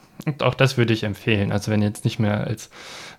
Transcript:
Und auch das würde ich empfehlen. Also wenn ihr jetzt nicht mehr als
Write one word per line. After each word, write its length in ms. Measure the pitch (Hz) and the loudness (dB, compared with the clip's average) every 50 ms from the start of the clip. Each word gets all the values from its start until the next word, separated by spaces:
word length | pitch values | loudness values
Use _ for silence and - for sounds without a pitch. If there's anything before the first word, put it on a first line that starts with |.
| - - _ - - | -20 -20 _ -8 -6
Und 180 | 156 139 - - | -6 -4 0 0
auch 100 | 127 127 | 0 2
das 240 | - 131 131 - - | 4 2 2 4 2
würde 160 | 117 110 113 | 2 2 2
ich 100 | 110 - | 0 0
empfehlen. 480 | 104 101 - - 117 110 101 101 110 | -4 -4 -2 0 0 2 2 2 0
Also 200 | 107 104 - 110 | 0 -2 0 0
wenn 100 | 107 107 | 2 2
ihr 60 | 104 104 | 2 0
jetzt 180 | 104 - - | -2 -2 -4
nicht 140 | 117 - - | -4 0 0
mehr 260 | 110 104 104 107 117 | 0 0 2 0 -2
als 240 | - - - - - - - - - - - - - - | -4 -6 -6 -8 -16 -20 -20 -18 -18 -16 -16 -16 -18 -8